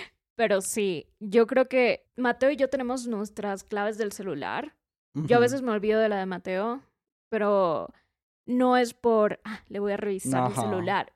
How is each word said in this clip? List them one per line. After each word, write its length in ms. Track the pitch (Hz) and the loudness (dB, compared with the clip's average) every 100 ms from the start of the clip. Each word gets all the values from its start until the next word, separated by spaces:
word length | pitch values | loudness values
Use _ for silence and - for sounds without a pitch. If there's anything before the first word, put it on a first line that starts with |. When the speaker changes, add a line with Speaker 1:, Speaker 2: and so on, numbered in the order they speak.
| - _ _ - | -14 _ _ -2
Speaker 1:
Pero 260 | 214 196 | 0 0
sí, 460 | 190 226 202 160 - - | -2 -2 -2 -2 -8 -14
yo 280 | 208 233 226 | 0 4 4
creo 200 | 254 254 | 2 2
que 380 | 262 240 - _ - | 2 2 0 _ -4
Mateo 360 | 247 240 269 | -2 2 0
y 40 | 277 | 2
yo 140 | 262 | 0
tenemos 380 | 269 247 262 240 | -2 -4 -6 -6
nuestras 560 | 208 208 - 208 190 | -6 -8 -8 -8 -8
claves 340 | - 208 208 214 | -6 -4 -4 -4
del 140 | 208 | -6
celular. 640 | 202 190 147 90 135 311 - _ _ _ 143 | -6 -8 -6 -6 -6 -8 -14 _ _ _ -4
Yo 220 | 156 240 | 4 4
a 20 | |
Speaker 2:
Ujú. 20 | |
Speaker 1:
veces 220 | 240 269 | 4 0
me 80 | 254 | -2
olvido 280 | 214 214 220 | -2 0 2
de 100 | 220 | 2
la 100 | 202 | 0
de 80 | 185 | -4
Mateo, 560 | 180 190 185 220 269 - _ _ _ _ | -6 -4 -4 -4 -6 -12 _ _ _ _
pero 580 | 220 208 202 175 135 82 - _ _ _ _ - | -2 2 4 2 0 -6 -14 _ _ _ _ -2
no 320 | 247 254 247 | 2 4 4
es 160 | 240 | 2
por, 460 | - 240 220 208 - 214 | 0 2 4 2 0 -12
"Ah, 160 | 214 - | -16 -10
le 120 | 202 | -4
voy 140 | 202 | -4
a 40 | 202 | -2
revisar 480 | 208 190 - 127 160 | -2 -4 0 0 0
el 60 | |
Speaker 2:
Ajá. 100 | 131 | 0
Speaker 1:
celular". 500 | 117 185 175 196 - | -2 -2 -2 -2 -4